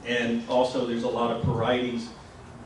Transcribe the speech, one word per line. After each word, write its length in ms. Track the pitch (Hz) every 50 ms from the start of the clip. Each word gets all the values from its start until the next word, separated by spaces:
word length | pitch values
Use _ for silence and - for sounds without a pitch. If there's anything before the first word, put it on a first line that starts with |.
| -
And 440 | 120 120 120 120 117 117 117 117 131
also 360 | 131 127 127 127 - 131 120
there's 200 | 117 117 117 123
a 40 | 120
lot 220 | - 113 117 117
of 120 | 117 117 -
Porites, 640 | 135 123 - 123 123 127 123 123 120 117 117 117 - - - - - - - - - - - -